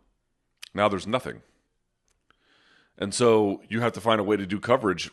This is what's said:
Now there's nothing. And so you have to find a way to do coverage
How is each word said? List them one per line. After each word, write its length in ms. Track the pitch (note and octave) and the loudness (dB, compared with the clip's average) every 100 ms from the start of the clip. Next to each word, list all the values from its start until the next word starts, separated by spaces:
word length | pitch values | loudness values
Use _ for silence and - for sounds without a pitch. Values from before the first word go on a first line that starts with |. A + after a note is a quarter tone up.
| _ _ _ _ _ _ - | _ _ _ _ _ _ -12
Now 160 | F#2+ G#2 | -2 0
there's 180 | G2 F#2 | -2 -4
nothing. 360 | B2 D2 A1+ _ _ _ _ _ _ _ _ _ _ _ _ _ _ _ - | -6 -6 -14 _ _ _ _ _ _ _ _ _ _ _ _ _ _ _ -10
And 160 | G2 | -6
so 480 | F#2+ A#2+ A2 G2+ F#2+ - | 2 4 6 4 0 -6
you 100 | A2 | -4
have 140 | A#2 | -4
to 80 | - | -4
find 180 | A2 A2 | 0 0
a 40 | G2 | 2
way 100 | G#2 | 0
to 100 | F#2+ | 0
do 140 | G2+ | -4
coverage 500 | - C3 G#2+ E2+ - | 0 2 2 -2 -6